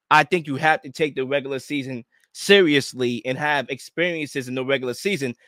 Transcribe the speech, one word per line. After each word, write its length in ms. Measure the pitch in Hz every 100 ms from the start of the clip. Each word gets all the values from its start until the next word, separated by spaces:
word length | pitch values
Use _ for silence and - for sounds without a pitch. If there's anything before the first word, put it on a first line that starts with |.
| _
I 120 | 156
think 220 | 151 180 151
you 120 | 135
have 240 | 156 156
to 100 | 143
take 240 | - 156 135
the 100 | 131
regular 320 | 143 135 135
season 460 | - 147 131 123 - _ _
seriously 880 | - - 202 175 143 - 123 123 120 127
and 120 | 131
have 320 | 151 147 123
experiences 800 | 135 - - 175 165 147 147 127
in 80 | 131
the 80 |
regular 300 | 131 135 127
season 400 | 120 202 180 131 -